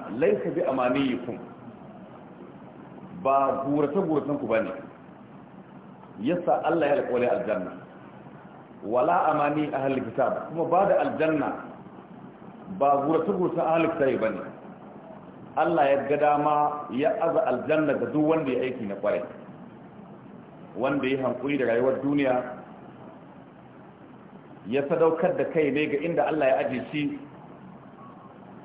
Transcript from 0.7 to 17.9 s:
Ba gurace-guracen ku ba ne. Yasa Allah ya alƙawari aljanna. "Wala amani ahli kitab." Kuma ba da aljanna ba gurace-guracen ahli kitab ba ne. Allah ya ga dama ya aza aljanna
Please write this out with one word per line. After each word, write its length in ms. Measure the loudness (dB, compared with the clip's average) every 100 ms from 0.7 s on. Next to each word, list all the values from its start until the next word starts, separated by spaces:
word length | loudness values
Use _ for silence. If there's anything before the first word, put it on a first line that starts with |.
| 2 2 2 2 0 -4 -10 -12 -16 -16 -16 -18 -18 -18 -18 -18 -18 -18 -18 -18 -18 -18 -16 -16 -4
Ba 400 | 2 4 4 0 0
gurace-guracen 720 | 2 2 2 2 0 0 -2
ku 60 | 2
ba 140 | 2
ne. 100 | 0 -6 -12 -18 -20 -20 -20 -20 -20 -20 -20 -20 -20 -20 -18 -4
Yasa 440 | 0 0 2 2
Allah 220 | 2 2 4
ya 80 | 4
alƙawari 300 | 2 2 2
aljanna. 420 | 2 0 -2 -2 -8 -14 -18 -18 -18 -18 -18 -18 -20 -20 -12
"Wala 440 | 0 2 4 4 4
amani 400 | 4 2 2 0
ahli 300 | 0 0 0
kitab." 460 | 0 2 2 0 -4
Kuma 140 | -2 2
ba 200 | 4 6
da 60 | 4 2
aljanna 640 | 2 2 2 0 -4 -10 -16 -16 -18 -18 -18 -18 -18 -18 -16 -12 0
ba 260 | 4 4
gurace-guracen 560 | 4 2 2 0 0 0
ahli 280 | 2 2 2
kitab 320 | 2 2 2
ba 80 | 0
ne. 100 | -2 -8 -12 -16 -18 -18 -18 -18 -18 -18 -18 -6 0
Allah 280 | 2 4
ya 120 | 6 4 4
ga 80 | 4
dama 720 | 4 4 4 4 2 0 -4
ya 200 | 0 2 2
aza 200 | 2 2
aljanna 480 | 2 0 2 2 2